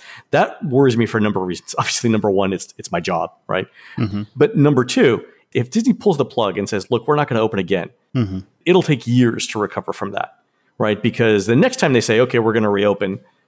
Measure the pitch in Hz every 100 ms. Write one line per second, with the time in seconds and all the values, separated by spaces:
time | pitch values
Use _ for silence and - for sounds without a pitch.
0 | - - _ 147 202 - 156 127 135 113
1 | 110 113 104 98 92 85 - - - -
2 | 120 107 104 95 95 92 - - - 87
3 | 85 85 85 _ - 92 - - - -
4 | 107 101 107 127 147 - 147 127 123 262
5 | 151 104 - _ _ - 120 226 240 -
6 | 208 143 127 - 101 95 98 104 - 117
7 | 131 147 143 117 110 101 87 92 85 _
8 | _ 131 101 92 - _ 165 185 - 135
9 | 120 123 120 113 - 107 101 - 95 -
10 | 101 98 - _ _ _ _ - 107 101
11 | 117 - 117 104 95 123 254 254 165 123
12 | - 110 127 120 113 110 107 101 104 98
13 | 98 98 _ _